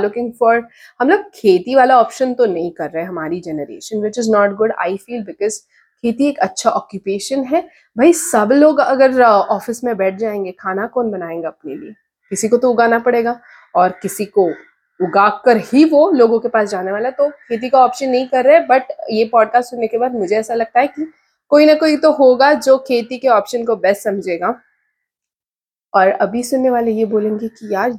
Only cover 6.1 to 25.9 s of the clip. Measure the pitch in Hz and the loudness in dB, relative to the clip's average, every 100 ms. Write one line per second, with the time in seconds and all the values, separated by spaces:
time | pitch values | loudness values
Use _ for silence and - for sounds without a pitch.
6.1 | 233 285 277 190 - 233 185 - 196 196 | 0 -2 0 -4 -2 -2 -2 -6 -10 -8
7.1 | 202 - 269 254 320 349 _ _ 220 311 | -8 -6 -6 -2 -4 -6 _ _ 2 2
8.1 | 339 - 220 208 277 302 294 262 262 262 | 2 0 0 2 4 4 4 0 2 2
9.1 | 254 233 202 - 202 - 233 247 202 190 | 4 4 4 0 -4 -6 -8 -6 -2 -4
10.1 | 190 226 208 185 185 190 190 240 254 226 | -2 -6 -6 -8 -8 -8 -6 -4 -4 -4
11.1 | 185 165 165 160 - 147 147 151 - _ | -6 -8 -8 -10 -10 -14 -14 -16 -20 _
12.1 | _ _ 190 220 240 254 233 233 233 247 | _ _ -6 0 0 2 2 2 0 0
13.1 | 240 233 240 _ _ _ 180 180 - 185 | -2 -2 -6 _ _ _ 0 0 -2 -10
14.1 | - 202 202 175 - _ _ _ - 180 | -8 -2 0 0 -2 _ _ _ -8 -2
15.1 | 196 208 202 254 226 - 262 320 294 330 | 2 2 2 2 0 2 2 4 4 4
16.1 | 277 226 226 233 226 202 196 185 202 247 | 4 4 2 0 -2 -2 -4 -6 -4 -4
17.1 | 262 285 285 - 226 247 262 247 254 269 | -2 -4 -4 -10 -8 0 4 4 0 -2
18.1 | 254 254 262 254 330 262 262 - - - | -2 0 0 4 4 4 0 0 -10 -4
19.1 | 220 226 233 220 240 240 240 220 233 247 | -2 0 2 2 0 -2 -6 -6 -2 -2
20.1 | 240 180 214 220 233 226 240 220 294 320 | -2 -2 -2 -2 -4 -2 0 -2 -4 -12
21.1 | _ _ _ _ 294 302 302 311 294 311 | _ _ _ _ 4 6 4 2 2 2
22.1 | 294 262 247 277 302 262 262 262 240 233 | 4 4 6 4 2 2 2 2 -4 -4
23.1 | 254 254 214 202 240 233 202 185 202 220 | -4 0 2 0 -4 -4 -2 0 -2 -4
24.1 | 196 180 170 185 247 _ _ _ _ _ | -6 -6 -4 -4 -6 _ _ _ _ _
25.1 | _ _ _ _ _ _ _ _ | _ _ _ _ _ _ _ _